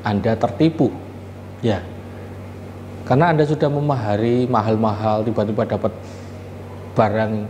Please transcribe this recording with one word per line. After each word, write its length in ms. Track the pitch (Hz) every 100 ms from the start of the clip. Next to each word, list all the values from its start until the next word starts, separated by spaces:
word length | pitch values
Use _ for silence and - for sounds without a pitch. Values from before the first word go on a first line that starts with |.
Anda 320 | 107 104 104 113
tertipu, 560 | - - 160 160 131 - - - - - - -
ya. 160 | 117 98 - - - - - - - - - - - - -
Karena 240 | 127 170
Anda 160 | 156 147
sudah 240 | 147 151
memahari 760 | 143 147 135 107 104 113 120 123
mahal-mahal, 760 | 120 107 110 110 101 110 107 110
tiba-tiba 360 | 107 104 104
dapat 280 | 107 107 110 - - - - - - - - - -
barang 560 | - 110 104 110 107 107